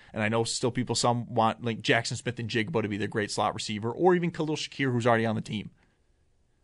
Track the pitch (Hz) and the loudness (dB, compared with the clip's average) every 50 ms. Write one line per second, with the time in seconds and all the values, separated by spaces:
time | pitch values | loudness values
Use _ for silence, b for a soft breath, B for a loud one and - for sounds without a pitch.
0 | b b b 110 107 104 113 117 113 - - - - 120 - 127 117 - 117 - | b b b -2 0 2 2 2 0 0 -2 -2 -2 -2 0 0 -2 -2 0 2
1 | - 120 120 123 110 101 117 147 131 110 - - 120 117 110 - - - 131 113 | 2 2 2 0 -2 -2 2 2 4 4 2 0 -4 -4 -4 -2 2 2 2 2
2 | 117 - 123 - - 123 110 - 113 107 - 113 110 - - 113 107 104 104 101 | 2 -2 -6 -6 -6 -6 -6 -6 -6 -2 0 -2 0 0 0 -2 0 0 -2 -2
3 | 104 101 - 113 104 98 - 113 107 98 76 107 - - 107 101 107 117 - - | -4 -2 -2 -2 -2 -2 0 0 0 0 0 -4 -6 -6 -4 -4 -4 -4 -2 2
4 | 165 185 180 180 170 170 - - 156 156 151 - - - - - 139 131 123 120 | 4 4 4 4 2 -2 -2 -2 -4 -2 -4 -4 -6 -8 -4 -2 0 2 2 2
5 | 113 123 117 113 113 113 107 110 - - 110 101 - - _ _ _ _ _ _ | 4 4 4 4 4 2 0 -2 -4 -6 -6 -8 -8 -10 _ _ _ _ _ _
6 | _ _ _ _ _ _ _ _ _ _ _ _ | _ _ _ _ _ _ _ _ _ _ _ _